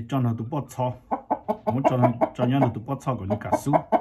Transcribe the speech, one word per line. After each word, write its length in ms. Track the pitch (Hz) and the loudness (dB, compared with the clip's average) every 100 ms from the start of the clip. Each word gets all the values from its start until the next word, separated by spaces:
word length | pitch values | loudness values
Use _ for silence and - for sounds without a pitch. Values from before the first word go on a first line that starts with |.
| 113 | -4
cho 100 | 135 | 0
nó 140 | 120 113 | 0 0
tụi 100 | 117 | -4
bớt 100 | 151 131 - | -6 -6 -4
cho. 160 | 127 - - 269 - 440 - | -4 -4 -6 -6 -2 -4 -4
Muốn 360 | - - - - | -4 -2 0 2
cho 80 | 127 | 4
nó, 140 | 123 120 - - | 2 2 -2 2
cho 100 | 123 | 2
nó 220 | 139 127 | 4 2
tụi 100 | 107 123 | 0 -6
bớt 80 | 139 | -4
cho 140 | 143 107 | -2 -4
còn 140 | 98 | -2
như 60 | 104 | -4
cà 120 | - - | 0 -2
su. 160 | 143 - - - | 2 0 2 -2